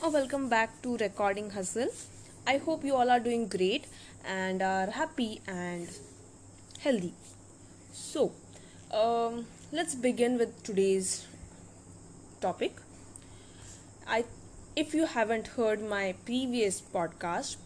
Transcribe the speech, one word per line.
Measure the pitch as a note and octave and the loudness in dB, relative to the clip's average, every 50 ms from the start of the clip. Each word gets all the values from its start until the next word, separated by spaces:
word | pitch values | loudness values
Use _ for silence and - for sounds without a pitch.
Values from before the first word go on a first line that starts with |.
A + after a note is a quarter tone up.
| - | 2
or | E4 | 4
welcome | D4+ D4 C4+ B3+ C#4 C#4 C4+ B3 | 4 4 4 2 0 0 2 4
back | A#3 A3 A3+ A3+ - - - | 4 4 4 2 -2 -6 -4
to | B3+ A#3+ A3+ | -2 0 0
Recording | A3 G3 G3+ - G#3 G3 G3 G#3 G#3+ G#3 | 0 0 0 2 2 2 2 0 -2 -6
Hustle. | G3 G#3 F#3 - - A3 B3+ F#4+ B4+ - - - - - - - - - - | -4 -4 -4 -2 0 0 0 0 -2 -4 -10 -14 -16 -18 -18 -18 -16 -4 0
I | B3+ C4 C#4 | 2 2 2
hope | - D#4+ D#4+ D#4 C#4 | 4 2 0 0 2
you | C#4 C#4 | 2 4
all | B3+ A#3+ B3 | 6 6 8
are | B3 A#3+ | 6 6
doing | A3+ A#3+ A#3 A#3 A3+ F#3+ | 6 4 2 2 0 0
great | G3+ F3+ F#3 F#3 A3 D4+ - - - - - - - - - | 2 2 4 4 4 2 0 -4 -16 -16 -18 -18 -16 -12 -8
and | - F#3+ F#3+ F#3 F#3 F#3+ F#3 | -6 -2 -2 0 0 0 2
are | F#3+ F#3+ F#3+ F#3+ F#3+ G3+ | 2 2 2 2 2 0
happy | A3 B3+ D#4+ D#4 - - A#3+ A3 A3 - - - | 0 -2 -2 -2 0 -2 -2 -2 -2 -6 -8 -8
and | F#3 F3+ F3+ F3 F3 F3 F3 E3 - - - - - - - - - - - - - - - - - - | -6 -4 -4 -4 -4 -4 -6 -8 -10 -12 -14 -16 -18 -18 -20 -20 -20 -20 -20 -20 -20 -20 -18 -18 -12 -4
healthy. | - D4 B3+ G#3 F3 E3+ - - - - - - - - - - - - - - - - - | 2 2 2 4 2 -2 -6 -10 -16 -18 -18 -18 -20 -20 -20 -20 -20 -20 -20 -20 -20 -18 -16
So, | - - - - D#4 A#3+ E3 - - - - - - - - - - - - - | -14 -10 -4 0 2 2 2 0 -4 -18 -20 -20 -18 -20 -18 -18 -18 -10 -2 2
um, | G#3+ A3 A#3 A#3 A#3 A#3 A#3 A#3 A#3 A#3 - - - - - D4 | 2 4 4 4 4 2 2 0 -2 -6 -8 -12 -18 -14 -6 -2
let's | D#4 F4 D#4+ - | -2 -2 -2 -2
begin | B3+ A#3 B3+ - - A#3+ A#3+ B3 | 0 2 2 4 4 4 4 4
with | A#3+ A#3 A3 - - - | 4 2 2 0 -6 -8
today's | - G3+ F#3+ G3 G3 F#3+ F#3+ F#3 F#3 - - - - - - - - - - - - - - - - - - - - - - - - - - - | -2 2 4 6 6 6 4 2 0 -2 -4 -6 -12 -16 -16 -16 -16 -16 -18 -18 -18 -20 -20 -20 -18 -18 -18 -18 -18 -18 -18 -18 -18 -10 -4 -2
topic. | F#3 E3+ - A#3 - - - - - - - - - - - - - - - - - - - - - - - - - - - - | -2 0 0 -2 -2 -2 -6 -18 -18 -18 -18 -18 -16 -18 -18 -18 -18 -18 -18 -18 -18 -18 -18 -16 -16 -16 -16 -18 -20 -20 -14 -6
I, | - A3 A3+ A#3+ - - - - - - - - - - | 0 0 0 0 0 -6 -14 -16 -16 -16 -16 -12 -6 -2
if | - D#4 - - | -2 0 2 2
you | D#4 D#4+ | 2 2
haven't | D#4+ - A#3+ A3 G#3 A3+ A3 G#3 | 2 4 2 2 2 2 0 -2
heard | - - - A3+ G#3+ G#3+ G#3 | -4 -2 2 2 2 2 2
my | G#3+ G#3+ G#3 G3+ G3 F#3+ F#3 - - | 0 -2 -2 0 0 0 -2 -4 -4
previous | - A#3+ B3+ C4+ B3 A#3+ B3 G#3+ G3 F#3 - - | -2 -2 0 0 2 2 2 2 2 2 0 -6
podcast, | - - F#3+ E3+ E3 - - - E3+ E3+ G#3 C#4 - - - - | -4 -2 0 0 -2 -2 -4 -4 -2 -2 -2 -2 -4 -8 -10 -8